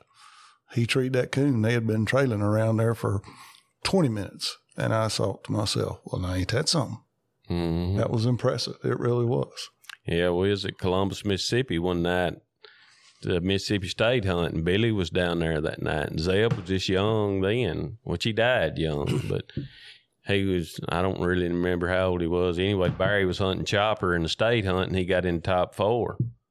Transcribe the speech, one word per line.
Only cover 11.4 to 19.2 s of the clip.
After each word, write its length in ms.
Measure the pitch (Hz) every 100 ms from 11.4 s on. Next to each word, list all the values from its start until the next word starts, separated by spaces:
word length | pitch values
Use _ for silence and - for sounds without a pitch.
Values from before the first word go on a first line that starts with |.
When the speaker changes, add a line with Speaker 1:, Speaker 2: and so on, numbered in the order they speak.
| - 117 131 82
Speaker 2:
one 240 | 90 87
night, 320 | 85 90 87 - _ _ - - - - - -
the 180 | 104 90
Mississippi 460 | 90 98 - 104 87
State 360 | - 113 127
hunt, 300 | 92 87 80
and 100 | 80
Billy 260 | 82 98 117
was 180 | 104 82
down 300 | 92 87 85
there 200 | 80 78
that 220 | 78 -
night. 260 | 78 78 -
And 120 | -
Zeb 320 | 85 95 113
was 120 | 117 87
just 220 | 95 98
young 520 | 95 104 110 104 98
then, 560 | 95 117 104 80 80 113
which 200 | - 87
he 80 | 117
died 460 | 107 117 123 82 80
young, 440 | 80 73 - -